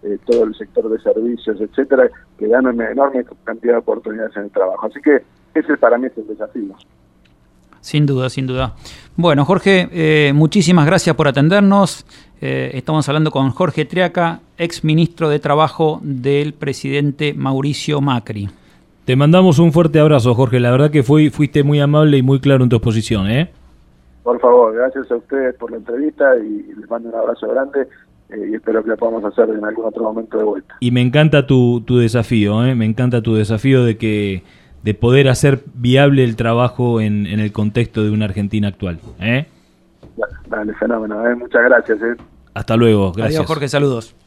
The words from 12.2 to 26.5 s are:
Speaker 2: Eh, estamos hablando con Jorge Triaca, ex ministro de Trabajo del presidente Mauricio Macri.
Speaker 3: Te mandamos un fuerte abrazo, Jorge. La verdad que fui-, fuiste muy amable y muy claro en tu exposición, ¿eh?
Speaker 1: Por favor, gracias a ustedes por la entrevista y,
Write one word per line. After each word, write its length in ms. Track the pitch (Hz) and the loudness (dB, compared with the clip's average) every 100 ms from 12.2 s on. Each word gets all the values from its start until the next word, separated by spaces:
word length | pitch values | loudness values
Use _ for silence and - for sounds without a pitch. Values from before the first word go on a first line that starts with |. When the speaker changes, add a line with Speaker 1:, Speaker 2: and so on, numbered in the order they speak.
| _ _ | _ _
Speaker 2:
Eh, 300 | 139 135 131 | -8 -6 -6
estamos 340 | 131 - 156 143 | -8 -4 -2 0
hablando 220 | 151 156 | 0 -2
con 220 | 139 135 | 0 -2
Jorge 340 | - 180 - 151 | -2 -4 -2 -4
Triaca, 560 | 180 180 175 170 165 _ - | -2 -2 0 -4 -4 _ -8
ex 260 | 170 - | -8 -4
ministro 460 | 156 156 165 - 160 | 0 2 0 0 -2
de 100 | 147 | -2
Trabajo 600 | 147 143 160 - 156 160 | 0 0 0 0 -2 -2
del 520 | 151 131 127 143 147 | -8 -6 -2 -2 -2
presidente 800 | 147 135 123 139 139 147 139 151 | -8 -10 -8 -6 -2 -2 -2 -6
Mauricio 680 | 143 135 135 139 139 - 147 | -4 -4 -2 -4 -6 -4 -2
Macri. 480 | 139 123 - 104 101 - _ _ _ _ - | 0 -2 -4 -10 -10 -12 _ _ _ _ -2
Speaker 3:
Te 100 | 127 | 2
mandamos 440 | 147 175 185 147 | 6 6 6 6
un 120 | 170 | 4
fuerte 280 | 156 170 156 | 4 2 4
abrazo, 340 | 151 147 117 | 4 4 2
Jorge. 260 | 117 131 123 | 2 2 2
La 120 | 120 | 2
verdad 180 | 127 147 | 2 2
que 140 | 147 | 2
fui-, 260 | 120 151 151 | 2 4 2
fuiste 340 | - 147 151 | 0 -2 0
muy 160 | 143 147 | 0 2
amable 380 | 143 151 151 143 | 2 2 4 4
y 60 | |
muy 160 | 131 135 | 2 2
claro 240 | 135 135 | 2 2
en 60 | 127 | 4
tu 80 | 117 | 2
exposición, 520 | 120 110 110 110 98 | 0 -2 -2 -2 0
¿eh? 220 | 120 175 - _ _ _ _ _ _ | -2 -2 -8 _ _ _ _ _ _
Speaker 1:
Por 160 | 120 123 | -4 0
favor, 340 | 123 123 117 | 4 6 4
gracias 380 | 110 131 135 123 | 2 -2 -4 -6
a 60 | 120 | -6
ustedes 360 | - 139 131 123 | -4 -4 -4 -6
por 140 | 117 | -12
la 60 | 113 | -12
entrevista 640 | 104 120 151 - 139 127 | -8 -4 -4 0 2 2
y, 340 | 107 | 0